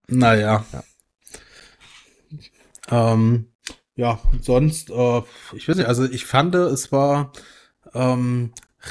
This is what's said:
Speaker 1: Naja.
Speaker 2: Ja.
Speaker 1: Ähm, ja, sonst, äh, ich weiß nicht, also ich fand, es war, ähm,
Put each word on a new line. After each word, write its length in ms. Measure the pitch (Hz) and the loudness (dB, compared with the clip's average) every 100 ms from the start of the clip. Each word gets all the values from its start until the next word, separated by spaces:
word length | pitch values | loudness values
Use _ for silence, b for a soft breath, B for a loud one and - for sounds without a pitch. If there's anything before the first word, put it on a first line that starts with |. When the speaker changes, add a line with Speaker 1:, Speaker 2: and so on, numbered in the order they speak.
| - | -4
Speaker 1:
Naja. 580 | 127 120 110 107 107 107 | 2 4 4 2 -2 -2
Speaker 2:
Ja. 120 | 67 - _ _ _ - B B B B B B B B B _ 151 - _ _ - - | -14 -18 _ _ _ -20 B B B B B B B B B _ -20 -20 _ _ -20 -4
Speaker 1:
Ähm, 580 | 120 113 113 113 120 113 _ - - _ - | 0 2 2 2 2 -2 _ -20 -20 _ -6
ja, 240 | 120 110 - 113 | -4 0 2 2
sonst, 500 | - 127 151 156 - | 2 2 2 0 -8
äh, 320 | 117 123 120 113 B B 104 | -2 0 0 -4 B B -12
ich 120 | - | -4
weiß 100 | 180 | -2
nicht, 100 | 120 | 0
also 180 | 123 131 | 0 0
ich 200 | 123 - | -4 -2
fand, 280 | 131 175 180 | 0 2 0
es 360 | 180 135 - | 0 -2 -2
war, 400 | 139 143 143 139 B B B B B - 127 | 0 2 0 -4 B B B B B -12 -4
ähm, 580 | 127 123 123 123 120 - - _ - | -2 0 -2 -2 -4 -10 -20 _ -10